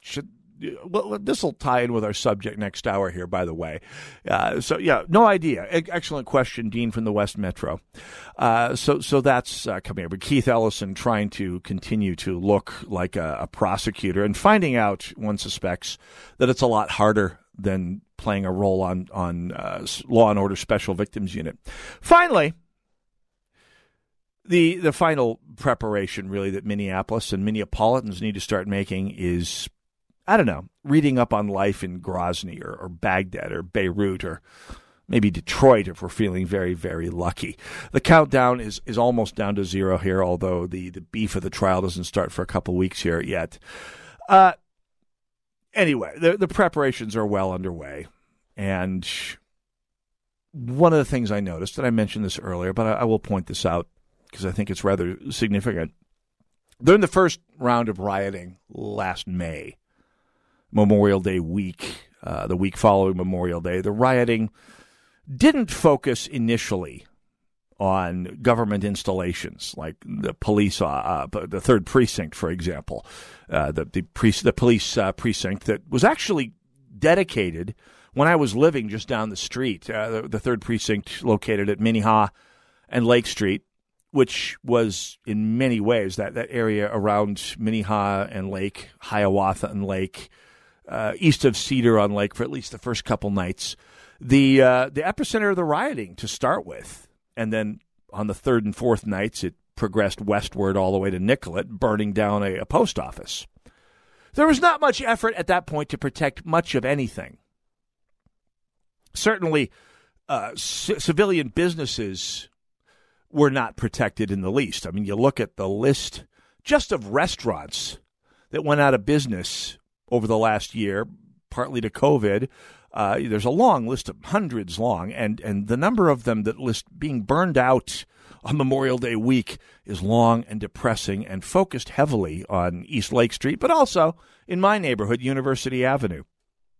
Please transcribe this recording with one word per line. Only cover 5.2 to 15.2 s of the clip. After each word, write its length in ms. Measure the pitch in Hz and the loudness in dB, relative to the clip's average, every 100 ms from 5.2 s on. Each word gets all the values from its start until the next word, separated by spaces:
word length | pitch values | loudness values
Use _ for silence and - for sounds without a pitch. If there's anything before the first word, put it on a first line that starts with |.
| 226 | 6
idea. 400 | 196 160 113 95 | 6 0 -2 -2
E-, 140 | 170 165 | -2 -2
excellent 360 | 175 - 147 117 | -6 -6 -8 0
question, 440 | 135 127 - 110 | 2 2 -2 -6
Dean 200 | 113 117 | -2 -2
from 140 | 113 | -2
the 80 | 110 | -2
West 240 | 104 101 - | 0 -2 -2
Metro. 440 | 95 - - - _ - - - - - | -6 -6 -6 -8 _ -20 -20 -20 -20 -2
Uh, 360 | 120 113 120 | 2 4 2
so, 260 | 131 - 143 | 0 0 0
so 200 | - 139 | 2 2
that's, 460 | 135 123 - - 127 | 4 2 0 -10 -6
uh, 140 | 95 | -6
coming 260 | - 95 85 | -6 -10 -8
up. 60 | |
But 80 | 95 | -8
Keith 280 | - 139 123 | 0 2 4
Ellison 460 | 117 113 - 98 | 4 2 0 -8
trying 340 | 95 123 107 104 | -4 -2 0 -2
to 300 | - 98 90 | -4 -6 -6
continue 560 | - 95 - 110 98 82 | -6 -8 -4 -2 0 -2
to 220 | - 87 | -4 -2
look 340 | 98 101 - - - | 2 2 0 -16 -8
like 300 | 95 92 101 | -4 -4 -4
a, 220 | 80 62 | -6 -6
a 60 | - | -8
prosecutor 800 | - 95 98 - - 98 92 | -2 -2 0 -4 -4 -2 0
and 100 | 104 | 0
finding 420 | 101 196 214 165 120 | 2 4 4 4 0
out, 360 | 104 95 - | 0 -2 -8
one 200 | - | -8